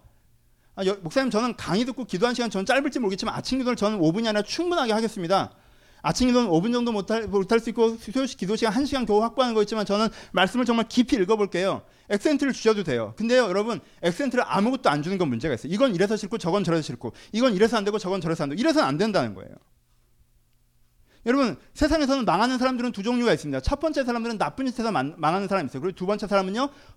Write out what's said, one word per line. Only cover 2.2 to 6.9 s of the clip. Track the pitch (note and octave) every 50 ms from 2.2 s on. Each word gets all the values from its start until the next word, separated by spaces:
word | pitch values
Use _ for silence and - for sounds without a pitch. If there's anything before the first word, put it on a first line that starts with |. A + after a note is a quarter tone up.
| G#3 A#3+ B3
시간 | A#3+ A#3+ A3+
저는 | - F#3+ G3
짧을지 | F#3+ B3 C4+ C#4+ D4+ - D4
모르겠지만 | B3 F#3+ G3 F#3+ - G#3+ A2+
아침 | A#2+ - - B3+ C4
기도를 | B3+ B3 A#3+
저는 | - G3+ G#3 A3 G#3
오 | D#3+ D#3
분이 | E3 G#3+ A#3
아니라 | A3+ G#3+ G#3 G3+
충분하게 | - - - E4+ F4+ F4 F4 C4+ A3+ G#3
하겠습니다." | A3 A3+ G#3+ - G3+ F3 E3 F#3+ F#3 D3 C#3+ - _ _ _ _ _ _ _ _ _ -
아침 | D3 E3 - B3 B3+
기도는 | A#3+ B3 A#3+ G#3
오 | E3 D#3+ F3
분 | A#3 A#3+
정도 | B3 A#3+ A#3+